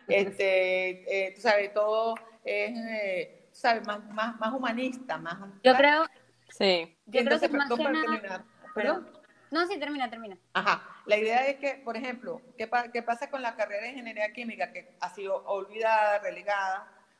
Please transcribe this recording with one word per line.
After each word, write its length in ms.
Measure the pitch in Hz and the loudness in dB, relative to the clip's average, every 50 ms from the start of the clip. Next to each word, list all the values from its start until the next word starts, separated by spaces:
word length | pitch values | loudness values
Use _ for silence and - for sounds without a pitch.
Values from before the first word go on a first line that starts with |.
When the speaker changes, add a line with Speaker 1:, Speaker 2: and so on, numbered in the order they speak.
| - - | -2 2
Speaker 1:
este, 1160 | 196 196 196 196 196 - 202 190 190 185 185 185 185 185 185 185 185 185 185 - 190 196 190 190 | 2 2 2 2 0 -2 0 2 4 4 4 2 2 0 0 -2 -4 -6 -6 -4 -2 -2 -2 -4
eh, 40 | 190 | -6
tú 60 | - | -2
sabes, 320 | 196 240 208 208 202 196 202 | 2 4 4 4 4 0 0
todo 420 | 208 208 214 214 220 226 226 226 220 - - - - - | 0 0 2 2 0 0 -2 -2 -6 -10 -16 -20 -12 -6
es, 320 | 214 202 208 208 214 240 | -4 -2 -2 -2 -2 -4
eh, 720 | 233 226 226 226 220 208 196 185 180 160 - - - - _ _ | -6 -8 -6 -6 -4 -4 -2 -2 -4 -4 -6 -10 -20 -20 _ _
tú 60 | - | -2
sabes, 280 | - 247 233 220 208 | 2 2 2 2 0
más, 180 | 208 208 208 - - | -4 -6 -6 -8 -8
más, 280 | - 214 214 233 233 - | -4 -4 -4 -4 -4 -4
más 140 | 220 220 254 | -4 -2 -2
humanista, 640 | 269 254 240 226 233 262 262 254 - - - 165 | -2 -2 -2 -2 -2 -2 -4 -4 -6 -8 -8 -8
más 220 | 156 160 165 170 196 196 196 - - - | -6 -6 -8 -10 -10 -12 -16 -4 4 6
Speaker 2:
Yo 120 | 254 254 | 8 8
creo 280 | 254 277 294 294 311 320 320 - - _ _ _ _ _ - | 8 8 6 6 4 2 0 -4 -10 _ _ _ _ _ -14
Speaker 3:
Sí. 460 | - - 202 196 185 175 165 175 - _ _ | -6 0 2 4 4 4 2 -4 -12 _ _
Speaker 2:
yo 60 | - 208 | -4 0
creo 100 | 254 240 | 2 4
Speaker 1:
Entonces, 280 | 269 285 320 - - | 4 4 4 2 2
Speaker 2:
que 60 | 294 | 2
más 120 | 285 285 262 | 2 0 0
Speaker 1:
perdón, 100 | 240 233 | 0 0
Speaker 2:
que 60 | - | 0
Speaker 1:
para 100 | 285 269 | 0 0
Speaker 2:
nada 180 | 320 311 - 233 | 0 0 0 -2
Speaker 1:
terminar. 280 | 214 202 196 190 185 - _ _ _ - - - | -2 -4 -6 -10 -10 -12 _ _ _ -18 -10 -6
¿Perdón? 360 | 214 208 262 320 370 - - - - - _ _ _ _ - | -2 0 0 0 0 -4 -10 -18 -20 -20 _ _ _ _ -6
Speaker 2:
No, 160 | - 320 349 | -2 0 0
sí, 120 | 349 403 311 | 0 -2 -4
termina, 320 | 285 285 294 285 262 233 | -4 -4 -4 -4 -4 -4
termina. 260 | 226 226 226 208 190 - _ _ - | -6 -8 -12 -14 -14 -16 _ _ -4
Speaker 1:
Ajá. 300 | 185 180 202 214 - - - - - - | 0 2 2 2 2 0 -8 -20 -10 -2
La 100 | - 208 | 2 2
idea 300 | 214 220 220 226 247 262 | 4 4 4 2 2 2
es 100 | 277 277 | 2 0
que, 240 | 269 277 277 254 - - | -2 -2 -4 -4 -6 -6
por 140 | 226 226 | -8 -8
ejemplo, 460 | 226 269 254 240 233 - 190 165 - - - - - | -6 -6 -8 -8 -8 -8 -10 -10 -10 -12 -14 -12 -10
¿qué 80 | 220 | -6
pa-, 240 | 220 - 240 240 233 - | -2 0 0 0 -2 -4
qué 100 | 240 233 | -6 -2
pasa 280 | 233 233 233 285 277 | -2 -4 -4 -4 -8
con 100 | - 269 | -6 -6
la 140 | 254 233 226 | -6 -4 -4
carrera 280 | 233 214 202 202 202 220 | -4 -4 -4 -4 -6 -8
de 60 | 240 262 | -8 -10
ingeniería 380 | 269 240 226 220 208 214 214 214 | -10 -12 -10 -6 -4 -4 -4 -6
química? 380 | 247 247 233 214 190 185 170 - | -6 -10 -8 -6 -6 -6 -8 -8
Que 220 | 180 175 - - - | -10 -16 -18 -14 -10
ha 80 | 202 - - | -10 -8 -8
sido 280 | - 196 190 190 185 - | -6 -6 -4 -4 -4 -2
olvidada, 720 | - 196 196 190 196 208 220 226 220 226 220 214 208 208 208 | -2 -4 -4 -4 -6 -6 -2 0 2 4 4 4 4 2 0
relegada 720 | 202 190 175 175 180 202 208 202 196 190 190 196 214 - - _ _ _ _ _ | -2 -4 -8 -6 -4 -2 -2 0 0 -2 -4 -6 -8 -12 -20 _ _ _ _ _